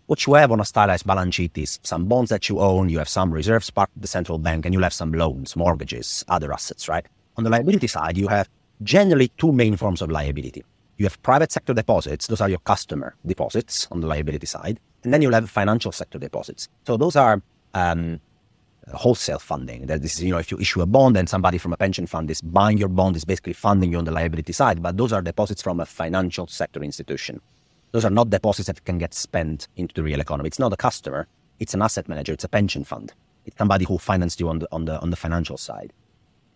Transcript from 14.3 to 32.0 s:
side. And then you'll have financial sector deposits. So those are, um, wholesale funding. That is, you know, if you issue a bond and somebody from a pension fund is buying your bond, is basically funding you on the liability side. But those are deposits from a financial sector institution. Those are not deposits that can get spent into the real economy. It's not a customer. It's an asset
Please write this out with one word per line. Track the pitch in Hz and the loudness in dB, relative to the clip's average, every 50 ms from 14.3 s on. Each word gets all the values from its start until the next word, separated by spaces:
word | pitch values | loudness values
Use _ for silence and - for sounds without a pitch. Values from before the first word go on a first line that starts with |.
| 73 71 - | -4 -6 -6
side. | - - - 76 90 113 - _ _ _ _ - | -8 -10 -6 -6 -6 -6 -8 _ _ _ _ 0
And | 120 | 2
then | 139 156 | 4 4
you'll | 151 127 | 4 4
have | 117 113 113 104 | 4 4 2 0
financial | - 107 98 101 113 120 - 95 | 0 0 2 2 2 0 0 -4
sector | - - - - - - | -8 -8 -10 -10 -10 -12
deposits. | 69 - - - - - - - - - _ _ _ | -10 -8 -8 -8 -8 -10 -12 -14 -16 -16 _ _ _
So | - 117 110 | -2 0 2
those | 147 175 156 | 2 4 4
are, | 143 131 113 107 98 - _ _ _ _ _ | 6 6 6 4 4 0 _ _ _ _ _
um, | - 95 90 87 82 85 85 82 82 80 - _ _ _ _ _ _ _ _ _ _ _ _ - 67 | -2 0 0 0 0 0 -2 -4 -6 -8 -12 _ _ _ _ _ _ _ _ _ _ _ _ -18 -6
wholesale | - - 123 117 - - - 71 67 | 2 4 4 4 2 0 -4 -6 -6
funding. | - - 80 67 64 62 58 60 67 73 | -6 -8 -8 -8 -8 -10 -12 -10 -6 -6
That | 78 73 71 | -4 -4 -4
is, | 78 - 80 | -6 -6 -4
you | 87 92 | -2 -2
know, | 87 82 | -2 -2
if | 80 - | -4 -6
you | 95 - | -6 -4
issue | 98 - - 92 | -4 -2 0 0
a | 85 | 2
bond | 90 113 135 135 127 110 | 4 6 6 6 6 6
and | 95 87 - | 4 2 0
somebody | - 95 87 90 90 87 | 0 2 2 2 2 0
from | - 87 | -2 -4
a | 82 | -2
pension | - 101 95 92 - 87 | -2 -2 -2 -2 -4 -6
fund | - - 82 80 76 | -6 -6 -6 -4 -6
is | 78 - | -6 -8
buying | 82 82 87 98 101 107 107 101 | -6 0 2 4 4 4 4 2
your | 101 95 | 2 2
bond, | 90 92 92 95 87 | 2 2 2 2 2
is | 82 76 | 0 -2
basically | 85 95 - - 87 | -4 -4 -4 -6 -8
funding | 85 - - 104 101 95 92 87 | -8 -2 2 2 4 4 4 2
you | 85 85 | 0 -2
on | 82 | -2
the | 80 | -2
liability | 80 80 82 82 80 80 76 85 | -2 -2 -2 -2 -4 -6 -6 -4
side. | 85 - 139 117 92 82 | -2 2 2 2 2 0
But | 85 87 90 | -2 -4 -2
those | 101 123 113 | 0 0 0
are | 110 98 | 0 -2
deposits | 87 87 - - - 101 101 - | -2 -2 -2 -2 -2 -2 -4 -6
from | - 95 87 85 | -6 -4 -4 -4
a | 80 | -6
financial | - - - 82 82 90 95 95 87 - - 87 | -6 -8 -6 -4 -2 0 0 0 -2 -4 -6 -8
sector | - - - 82 - - 73 | -8 -8 -8 -8 -6 -8 -10
institution. | 73 71 - - 76 - 69 - - - - - - _ _ _ _ _ _ _ _ _ | -10 -10 -10 -10 -10 -8 -8 -8 -8 -12 -14 -16 -18 _ _ _ _ _ _ _ _ _
Those | - 117 113 | -2 0 0
are | 101 | 2
not | 98 113 120 110 | 4 4 4 4
deposits | 98 92 - 107 101 - 95 - | 2 2 2 0 0 0 -2 -6
that | 76 - - | -8 -6 -6
can | - 90 | -4 -4
get | 85 85 82 | -4 -4 -4
spent | - - - - - 87 80 78 78 73 - - _ | -6 -8 -6 -4 -4 -2 -2 -2 -4 -6 -10 -12 _
into | - 87 - - | -8 -8 -6 -4
the | - | -4
real | 78 78 71 69 | -4 -2 -2 -4
economy. | 69 - 73 71 73 | -4 -4 -6 -6 -6
It's | 78 - - | -6 -2 -2
not | 131 113 | -2 -2
a | 95 | -2
customer. | - - 123 - - - - 67 76 - - _ _ _ _ _ - | 0 -2 -2 -2 -2 -6 -8 -8 -8 -8 -10 _ _ _ _ _ -10
It's | 110 - - | -8 -4 0
an | 95 | 0
asset | 107 113 - 98 | 0 0 0 -4